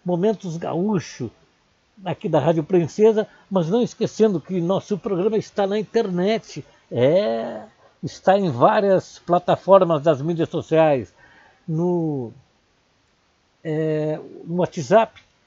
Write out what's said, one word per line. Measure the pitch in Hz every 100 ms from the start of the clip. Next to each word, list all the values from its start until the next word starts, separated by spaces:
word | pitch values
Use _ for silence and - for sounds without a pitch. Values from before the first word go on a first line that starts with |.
| 180
Momentos | 175 202 220 185 160
Gaúcho, | 180 160 196 202 - - 117 - _ _ _ _ _ _ 185
aqui | - 202
da | 156
Rádio | 143 165
Princesa, | 151 185 156 - 214 214 214 _ -
mas | 190 160
não | 214
esquecendo | 240 - 208 - 214 180
que | - 185
nosso | 170 190 - 202
programa | 226 190 202 220
está | - - 196
na | 208
internet. | 202 226 208 175 185 220 - - - _ -
É, | 135 127 175 214 226 226 - - _ _ _
está | 151 - - 196
em | 190
várias | 120 156 220 202 185 - -
plataformas | - 175 - 175 - 190 180 160
das | 151 143
mídias | 151 170 160
sociais, | 165 147 160 160 139 104 _ - _ _ _ -
no, | 156 175 175 160 143 117 - _ _ _ _ _ _ _ _ _ _ _ _
é, | 160 156 160 151 151 156 - - -
no | 175
WhatsApp, | 170 - 123 202 220 - _ _